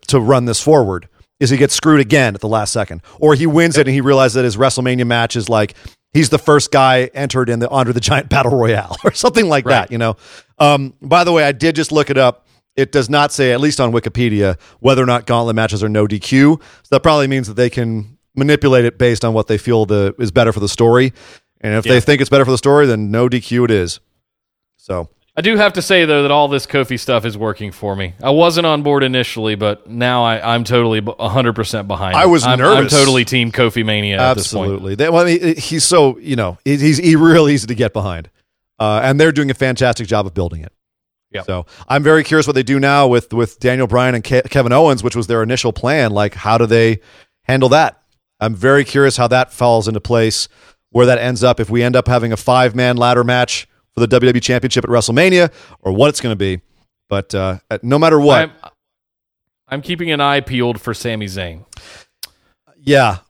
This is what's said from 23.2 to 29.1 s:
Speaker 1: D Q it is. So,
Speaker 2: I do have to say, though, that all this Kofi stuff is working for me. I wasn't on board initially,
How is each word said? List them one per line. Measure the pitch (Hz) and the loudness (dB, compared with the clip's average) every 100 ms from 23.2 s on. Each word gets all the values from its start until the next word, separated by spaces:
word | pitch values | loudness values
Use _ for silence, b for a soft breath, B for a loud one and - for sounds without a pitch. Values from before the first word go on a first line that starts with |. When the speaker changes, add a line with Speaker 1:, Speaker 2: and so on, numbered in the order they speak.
| 123 | 0
Speaker 1:
D | 123 | -2
Q | - 120 | -4 -2
it | 120 | 0
is. | 104 87 - _ _ _ _ _ _ _ _ | 0 -2 -8 _ _ _ _ _ _ _ _
So, | - 92 82 _ _ - | -10 -10 -10 _ _ -6
Speaker 2:
I | |
do | 185 214 | -2 2
have | 208 | 0
to | 185 | 0
say, | - 185 | 0 2
though, | 160 147 | 2 2
that | 143 | 2
all | 147 143 | 2 0
this | 139 | -2
Kofi | - 143 127 127 | -4 -4 -2 -6
stuff | - 120 | -2 -2
is | 113 104 | -2 -6
working | 110 101 104 | -8 -8 -12
for | - 104 98 | -10 -8 -8
me. | 92 90 | -8 -6
I | 135 | -2
wasn't | 147 170 165 165 | 2 2 2 -2
on | 151 | -2
board | 147 139 | -2 0
initially, | 131 | 0